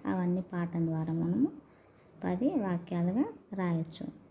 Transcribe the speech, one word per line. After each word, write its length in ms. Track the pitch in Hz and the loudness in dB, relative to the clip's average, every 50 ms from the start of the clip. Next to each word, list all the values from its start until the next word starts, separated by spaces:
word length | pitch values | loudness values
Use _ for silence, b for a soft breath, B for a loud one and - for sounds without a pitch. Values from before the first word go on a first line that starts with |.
| - | -2
అవన్నీ 340 | 202 190 185 180 175 175 185 | -2 0 0 2 2 2 0
పాఠం 460 | 180 - - 175 170 170 170 170 170 | -2 -4 -4 -2 -2 -2 0 0 0
ద్వారా 260 | 160 160 160 160 170 165 | 0 0 0 0 0 0
మనము 360 | 165 165 165 180 214 262 311 - - - B B B B B B B B B B - - | 0 2 2 2 2 2 2 0 -4 -16 B B B B B B B B B B -6 -2
పది 240 | 180 180 185 233 285 | -2 0 2 2 2
వాక్యాలుగా 760 | 370 294 208 190 175 170 175 - 180 175 170 175 185 226 302 453 440 - - - 214 | 2 2 0 0 0 -2 -2 -2 -2 0 2 2 4 2 0 0 -2 -10 -14 -10 -4
రాయొచ్చు. 520 | 196 185 175 170 165 160 - - - - - - - - - | -2 0 2 2 2 0 -2 -6 -8 -8 -8 -10 -12 -20 -14